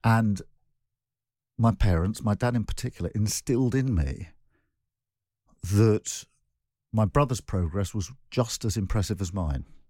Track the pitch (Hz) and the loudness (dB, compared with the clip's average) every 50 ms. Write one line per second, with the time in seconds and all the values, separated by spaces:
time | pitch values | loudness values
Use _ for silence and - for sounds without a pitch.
0 | - 113 113 113 113 107 101 92 - - _ _ _ _ _ _ _ _ _ _ | 4 4 4 4 4 2 0 -2 -4 -12 _ _ _ _ _ _ _ _ _ _
1 | _ _ _ _ _ _ _ _ _ _ _ - 113 113 101 95 - 101 90 82 | _ _ _ _ _ _ _ _ _ _ _ 2 2 2 4 4 2 4 4 2
2 | 87 95 110 - - 107 104 95 - 123 120 120 104 - - - - 123 - - | 2 0 -2 -2 -2 -2 0 0 0 0 0 -2 -2 -4 -6 -6 -6 -10 -8 -6
3 | 90 85 - 104 104 104 - - - - 127 117 131 123 117 135 131 135 113 82 | -8 -6 -2 -2 -2 -2 -2 -4 -2 -2 0 2 2 2 0 0 0 0 0 0
4 | 71 67 - - - - - _ _ _ _ _ _ _ _ _ _ _ _ _ | 0 -2 -4 -8 -10 -14 -16 _ _ _ _ _ _ _ _ _ _ _ _ _
5 | _ _ _ _ _ _ _ _ _ _ _ _ - 87 95 101 110 110 107 110 | _ _ _ _ _ _ _ _ _ _ _ _ -6 0 4 4 6 6 4 2
6 | _ - - - - _ _ _ _ _ _ _ _ _ _ _ _ _ - 110 | _ -8 -12 -12 -14 _ _ _ _ _ _ _ _ _ _ _ _ _ 0 2
7 | 110 95 - 143 147 127 127 - - - - 95 87 80 76 101 98 90 - 107 | 2 4 4 2 2 2 0 -6 -6 -6 -4 -2 -2 -2 -2 -4 -4 -4 -4 -6
8 | 92 - - - _ _ - 127 120 117 - - - 113 104 113 101 92 - 113 | -6 -6 -10 -20 _ _ -2 -2 -2 0 -2 -4 -4 -4 -2 -2 -2 -2 0 -2
9 | 95 - 107 85 101 85 90 101 87 76 71 64 58 - - - - _ | 0 -2 -4 -4 -4 -6 -4 -4 -2 -2 -2 -4 -6 -10 -18 -20 -20 _